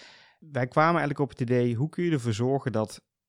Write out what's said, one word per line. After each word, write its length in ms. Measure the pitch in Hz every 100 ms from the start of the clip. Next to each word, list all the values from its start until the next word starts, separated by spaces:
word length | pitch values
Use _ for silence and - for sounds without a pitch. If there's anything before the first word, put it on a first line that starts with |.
| - - - _
Wij 280 | 160 135 123
kwamen 320 | - 160 170
eigenlijk 200 | 147 143
op 80 | 139
het 120 | -
idee: 340 | 123 123 123
hoe 140 | 117 156
kun 160 | -
je 60 | 175
ervoor 220 | 151 117
zorgen 400 | 104 127 139 135
dat, 300 | 110 110 - _ _